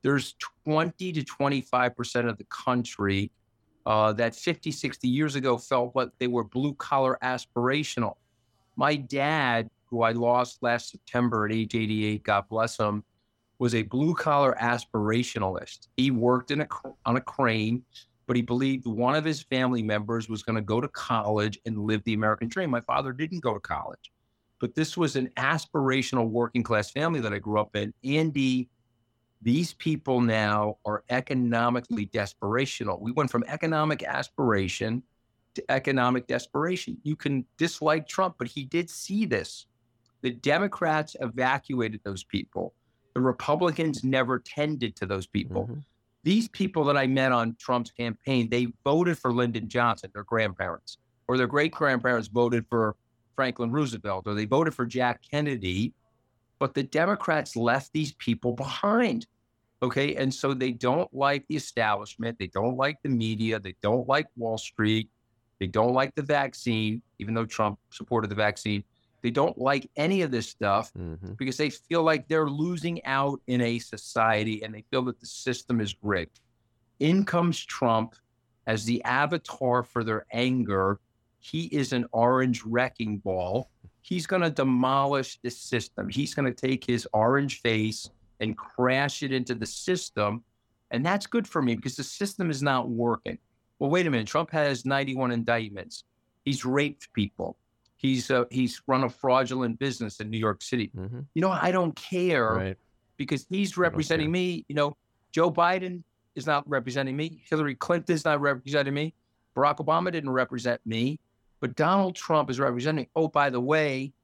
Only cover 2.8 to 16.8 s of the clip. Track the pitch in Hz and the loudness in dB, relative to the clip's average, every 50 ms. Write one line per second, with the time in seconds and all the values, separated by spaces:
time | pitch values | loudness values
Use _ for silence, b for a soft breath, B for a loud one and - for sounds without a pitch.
2.8 | 117 - - - 104 98 98 98 101 - _ _ _ _ _ _ _ _ _ _ | 0 -4 -4 -2 0 2 2 2 0 -2 _ _ _ _ _ _ _ _ _ _
3.8 | _ - 110 107 107 107 107 104 117 117 117 - - - 170 - - 156 151 - | _ 0 2 4 4 4 4 2 0 0 0 -2 -4 -4 -4 -2 -4 -8 -8 -4
4.8 | - 139 127 - - 127 123 139 156 151 135 143 131 135 123 117 - - 139 127 | -6 -8 -8 -2 0 0 2 2 2 0 0 0 2 2 2 0 0 0 0 0
5.8 | 123 123 - 131 127 127 _ _ 127 123 123 120 110 101 - 123 135 147 139 _ | 0 0 0 -2 -2 -2 _ _ -2 0 0 0 -2 -2 -2 -2 -2 -2 -2 _
6.8 | - - 143 139 135 131 131 - - 127 127 123 - _ _ 120 120 127 135 147 | -4 0 0 2 2 2 0 0 -2 -4 -4 -4 -6 _ _ 0 0 2 2 0
7.8 | 151 - - - 120 101 82 _ _ _ _ _ _ _ _ _ _ _ _ - | -2 -2 -2 -2 -2 -2 -4 _ _ _ _ _ _ _ _ _ _ _ _ 0
8.8 | 139 143 151 147 135 120 135 139 139 147 156 156 143 127 117 113 113 110 _ _ | 2 2 2 0 -2 -4 -2 0 2 2 2 2 2 2 2 2 0 -2 _ _
9.8 | _ _ 123 117 113 113 117 117 117 120 123 123 123 120 - _ - 120 117 117 | _ _ 0 2 2 2 2 2 2 4 4 4 2 0 -4 _ 0 0 0 0
10.8 | - - - - _ - - 123 123 120 113 110 107 104 110 113 113 107 - 117 | -2 -8 -18 -20 _ -2 0 2 2 2 2 2 0 2 0 0 -2 0 0 -2
11.8 | 110 107 110 107 107 107 107 104 - - 104 101 98 _ 110 110 113 117 - - | 0 0 0 0 0 0 -2 -2 0 2 2 2 0 _ -2 0 0 -2 0 0
12.8 | 110 104 104 104 104 _ _ _ _ _ _ _ _ _ _ _ 127 120 117 117 | 0 0 0 -2 -6 _ _ _ _ _ _ _ _ _ _ _ 0 2 2 2
13.8 | 110 101 117 127 147 160 170 - - 156 147 143 143 131 123 - - 120 120 120 | 0 0 0 0 2 2 0 0 2 2 4 4 4 4 2 2 0 0 0 -2
14.8 | - _ - 110 104 107 110 117 123 - - 113 104 95 95 87 - - - - | -4 _ -2 0 2 2 2 2 0 0 -2 -2 -2 -2 -2 -4 -8 -10 -18 -20
15.8 | - _ _ - 127 139 131 117 117 120 127 127 123 - 143 147 151 - - - | -20 _ _ 0 2 2 4 4 4 4 4 4 2 -2 -2 -2 -2 -4 -6 -12